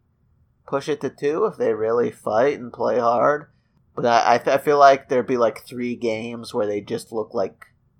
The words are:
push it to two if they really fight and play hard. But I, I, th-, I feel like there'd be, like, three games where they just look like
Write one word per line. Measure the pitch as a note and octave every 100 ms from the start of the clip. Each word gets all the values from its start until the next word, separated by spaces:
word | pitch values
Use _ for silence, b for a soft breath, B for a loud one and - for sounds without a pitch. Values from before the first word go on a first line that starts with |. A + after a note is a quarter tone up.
| _ _ _ _ _ _ -
push | C#3 D3+
it | C#3+
to | C3+
two | - C#3+ E3 G#3+
if | -
they | B2
really | G#2+ A2 A#2+ A#2+
fight | - A2+ G#2+ C#3+ G#2+
and | A#2+
play | A#2+ A2+ A#2+
hard. | A#2 A#2+ C3+ D3 D3+ _ _ _ _ -
But | A#2
I, | A#2 G2+ A#2+
I, |
th-, | D3+ C3+
I |
feel | D3+ C#3+
like | C#3 C3+ -
there'd | B2+ A2+
be, | B2
like, | A2+ - -
three | B2 A#2+ G#2+
games | A#2 A2 A#2 A#2 A2
where | A#2+ G#2
they | G#2
just | G#2+ A#2 -
look | A2+ G#2
like | G#2+ F#2+ - - _ _